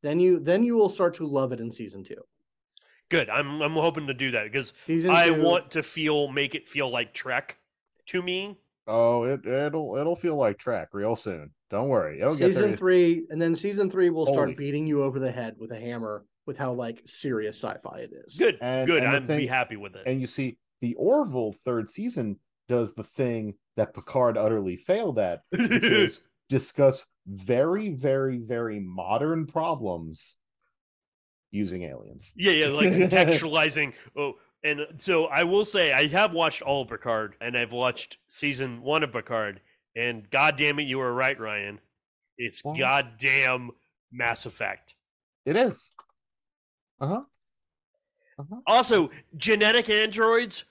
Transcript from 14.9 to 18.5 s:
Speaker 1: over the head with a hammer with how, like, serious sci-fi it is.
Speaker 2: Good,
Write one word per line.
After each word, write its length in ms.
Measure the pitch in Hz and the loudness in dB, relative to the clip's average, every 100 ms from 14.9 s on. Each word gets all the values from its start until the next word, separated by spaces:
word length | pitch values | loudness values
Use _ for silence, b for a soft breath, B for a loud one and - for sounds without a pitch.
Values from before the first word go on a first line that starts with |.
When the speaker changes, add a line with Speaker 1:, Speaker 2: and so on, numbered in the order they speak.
| 147 | 2
Speaker 1:
over 160 | 139 131 | 0 -2
the 140 | 131 | -4
head 220 | 120 113 107 | -4 -8 -10
with 140 | 110 | -14
a 80 | 113 | -12
hammer 460 | 120 120 110 104 _ _ | -10 -8 -8 -10 _ _
with 140 | - - | -14 -6
how, 140 | 131 | -6
like, 280 | 123 117 117 - | -4 -6 -10 -16
serious 500 | - 143 117 107 107 | -10 -4 -4 -4 -8
sci-fi 380 | 110 - - - | -10 -10 -12 -14
it 120 | 117 67 - | -14 -16 -20
is. 100 | 151 | 0
Speaker 2:
Good, 220 | 233 | 0